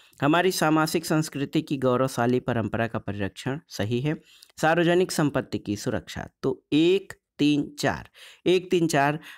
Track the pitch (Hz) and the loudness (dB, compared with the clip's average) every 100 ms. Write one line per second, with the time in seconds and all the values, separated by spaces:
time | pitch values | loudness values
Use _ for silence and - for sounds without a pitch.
0 | _ - 143 165 180 185 160 156 156 175 | _ -2 0 2 2 0 2 2 2 0
1 | 165 156 156 139 139 160 156 139 131 123 | 0 0 0 -4 -4 -4 -2 -2 2 2
2 | 131 - 120 127 - 117 101 107 113 131 | 0 0 0 0 0 -2 -2 -2 -4 -6
3 | - 101 95 - 131 143 - - 98 120 | -8 -6 -6 -6 -8 -8 -8 -8 -4 -2
4 | 143 156 - - - - 156 165 165 175 | -4 -6 -10 -20 -20 -2 2 2 4 2
5 | 180 - 143 135 120 104 - 104 - 107 | 2 0 0 0 -4 -6 -6 -6 -4 -6
6 | - - - _ 135 - _ 143 170 190 | -6 -12 -14 _ -4 -4 _ 2 4 2
7 | 190 - _ - 147 147 - - 139 76 | -2 -16 _ 0 2 2 -2 -4 -2 -2
8 | - _ - - - 190 180 180 165 147 | -8 _ -20 -6 0 0 2 2 2 2
9 | 143 151 - | 2 0 -8